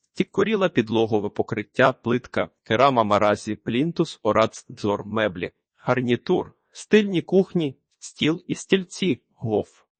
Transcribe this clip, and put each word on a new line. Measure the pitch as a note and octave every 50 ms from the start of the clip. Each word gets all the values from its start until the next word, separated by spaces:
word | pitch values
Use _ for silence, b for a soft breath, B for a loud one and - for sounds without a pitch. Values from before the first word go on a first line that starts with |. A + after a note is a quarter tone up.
| _ _ _
тікуріла, | - F#3+ - - G3 G3 G3+ A3 G3 F#3+ F3
підлогове | - - G#2+ G#2+ A#2 A2 A2+ G#2+ A2+ G#2+ G2 G#2
покриття, | - - G#2+ - A2+ G#2+ G#2 _ _ - B2+ C#3 B2+
плитка, | _ - A2+ A#2+ B2 - - - A2 F2+ D#2+ _ _ _
керама, | - A2 A2 C3 C#3+ C3 A#2+ A2
маразі, | G2+ G#2 G2 G#2 G#2 G#2 - - G#2+ G#2
плінтус, | - - - A2+ B2 D3+ E3+ D#3+ - E3 - - - -
орац, | A2 G#2 A2 A2 A2 - - - -
дзор, | A#2 - - G2+ G2+ G2+ G2
меблі, | G#2 G#2 A2 G#2+ G#2 E2 F2+ F2 - - _ _ _ _
гарнітур, | _ - - B2 B2+ B2+ A#2+ A#2+ A#2 - - F3+ D#3+ - - - _ _ _
стильні | - - - - G#3+ G#3+ G#3 G3+ F#3+ E3 -
кухні, | - F3+ F#3+ F3+ - - F3+ D#3+ C3+ - _ _ _ _ _
стіл | - - - - B2 D3 E3+ F3+ -
і | - -
стільці, | - - - G3 G3 F3+ - - - G3 F3+ B2 - _ _ _
гов, | - C3 A2+ G#2+ G2 - - _ _ _ _ _ -